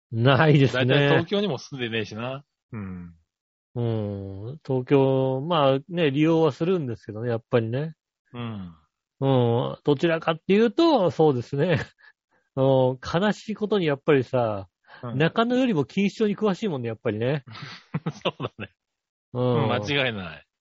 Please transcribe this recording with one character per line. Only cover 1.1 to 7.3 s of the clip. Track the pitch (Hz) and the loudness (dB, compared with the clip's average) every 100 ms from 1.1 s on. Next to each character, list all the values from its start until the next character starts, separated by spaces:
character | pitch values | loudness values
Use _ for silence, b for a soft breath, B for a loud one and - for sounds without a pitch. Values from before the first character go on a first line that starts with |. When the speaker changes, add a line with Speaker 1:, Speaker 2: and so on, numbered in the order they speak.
| 143 165 | 2 0
Speaker 2:
京 | 202 | -2
に | 208 | -2
も | 123 | -4
住 | - 139 | -8 -8
ん | |
で | 120 | -4
ね | 113 | -4
え | 107 | -6
し | 107 | -8
な。 | 120 135 - _ _ | -10 -10 -16 _ _
う | 110 | -12
ん。 | 95 90 87 85 _ _ _ _ _ 123 | -12 -12 -14 -20 _ _ _ _ _ -6
Speaker 1:
う | 117 110 104 98 98 98 107 | -4 -2 -4 -8 -10 -12 -12
ん。 | 156 - | -14 -4
東 | 131 127 | -4 2
京、 | 143 135 135 131 131 | 2 4 2 0 -2
ま | 151 170 139 135 | -2 2 2 2
あ | - | -2
ね、 | 170 156 | -2 0
利 | 135 | 2
用 | 156 165 | 2 4
は | 156 | 2
す | 123 165 | 0 -2
る | 190 | -2
ん | 135 | -4
で | 110 | -8
す | - | -12
け | |
ど | 107 | -8
ね、 | |
や | 120 | -4